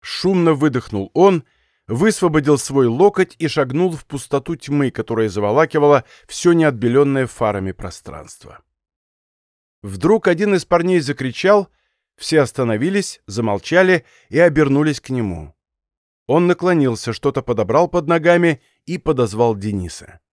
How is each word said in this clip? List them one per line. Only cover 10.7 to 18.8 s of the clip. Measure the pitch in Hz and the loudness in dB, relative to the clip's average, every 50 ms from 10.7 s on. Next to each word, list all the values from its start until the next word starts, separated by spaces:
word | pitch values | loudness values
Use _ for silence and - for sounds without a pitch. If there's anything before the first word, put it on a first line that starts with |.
| 175 170 170 180 185 175 | 0 0 2 2 0 0
закричал, | 147 127 143 - - 131 117 - - 185 208 208 196 - _ _ _ _ _ _ _ _ _ | 0 -2 -6 -6 -6 -8 -8 -4 0 2 2 2 2 -2 _ _ _ _ _ _ _ _ _
все | _ - - 156 156 | _ -8 0 2 2
остановились, | 139 - - - 131 117 110 107 123 170 196 202 185 - - _ _ | 2 2 0 -4 -2 -2 -2 -2 -2 -2 -2 -2 -4 -4 -10 _ _
замолчали | - 98 107 117 110 101 98 - - 160 175 190 185 185 165 - _ _ _ _ _ | -12 -6 -4 -4 -2 -4 -4 -6 0 2 2 4 4 2 0 -2 _ _ _ _ _
и | - 143 | 0 2
обернулись | 170 175 147 151 156 139 135 139 151 156 147 - | 2 4 4 2 2 2 2 0 0 0 -2 -4
к | _ - | _ -6
нему. | 127 127 117 101 87 82 78 71 _ _ _ _ _ _ _ _ _ _ _ _ _ _ _ | -4 -4 -4 -4 -4 -8 -12 -16 _ _ _ _ _ _ _ _ _ _ _ _ _ _ _
Он | - 131 160 175 | -2 0 2 2
наклонился, | 175 196 - 170 180 180 165 143 131 117 107 - - 110 | 2 0 0 0 0 2 2 2 0 0 -4 -6 -8 -8
что-то | - - 143 135 139 123 | -4 -4 -4 -2 -2 -4
подобрал | - 120 104 107 92 117 143 175 170 | -4 -4 -4 -2 0 2 0 0 2
под | - 175 156 143 | -2 -4 -2 0
ногами | 170 165 151 170 175 175 175 170 156 127 _ _ _ _ | -2 0 4 4 4 4 4 2 0 -2 _ _ _ _